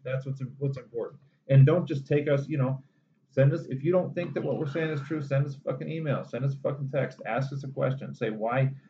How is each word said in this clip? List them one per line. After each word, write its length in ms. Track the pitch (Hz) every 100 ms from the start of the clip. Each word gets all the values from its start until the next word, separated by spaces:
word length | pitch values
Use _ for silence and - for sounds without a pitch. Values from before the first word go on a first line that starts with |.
That's 200 | 127 135 135
what's 140 | 135
im-, 140 | 127 -
what's 200 | 139 131
important. 420 | 123 117 - - _ _ -
And 180 | 135 139
don't 200 | 170 160
just 200 | 139 -
take 220 | 147 147
us, 200 | 139 139
you 80 | 151
know, 260 | 127 135 - _ _ _ _
send 220 | - 139
us, 140 | 165 -
if 160 | 135
you 80 | 151
don't 220 | 180 165
think 200 | 175 165
that 80 | 175
what 140 | 147 113
we're 80 | 147
saying 220 | 165 160
is 100 | 147
true, 180 | - 156
send 260 | 135 135 147
us 100 | -
a 40 |
fucking 300 | - 143 156
email, 340 | 160 156 110
send 200 | - 120
us 100 | 139
a 40 | 135
fucking 300 | - 139 135
text, 300 | 143 127 - 107
ask 260 | 117 135
us 120 | 139
a 40 | 131
question, 460 | - 131 135 -
say 160 | - 110
why, 420 | 107 110 131 135 -